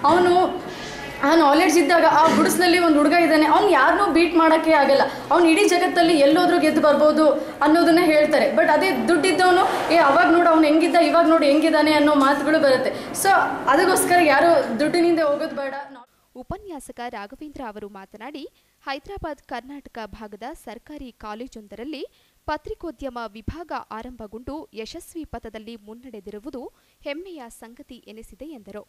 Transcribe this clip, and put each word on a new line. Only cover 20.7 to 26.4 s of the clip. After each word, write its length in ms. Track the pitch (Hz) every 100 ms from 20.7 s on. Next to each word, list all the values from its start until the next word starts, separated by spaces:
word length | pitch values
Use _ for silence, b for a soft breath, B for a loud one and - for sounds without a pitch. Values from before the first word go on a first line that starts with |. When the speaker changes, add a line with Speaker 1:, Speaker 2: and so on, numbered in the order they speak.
| 220 _ 294 262 _
Speaker 2:
ಕಾಲೇಜೊಂದರಲ್ಲಿ 880 | 214 214 262 226 208 208 262 285 359 _ _ _ -
ಪತ್ರಿಕೋದ್ಯಮ 720 | 311 - 440 339 240 269 240 226
ವಿಭಾಗ 400 | 214 - 311 330 269 -
ಆರಂಭಗೊಂಡು 800 | 220 240 254 214 220 254 294 -
ಯಶಸ್ವಿ 500 | 202 220 233 - 330
ಪಥದಲ್ಲಿ 520 | 285 240 226 220 214 233
ಮುನ್ನಡೆದಿರುವುದು 960 | 208 226 262 220 190 208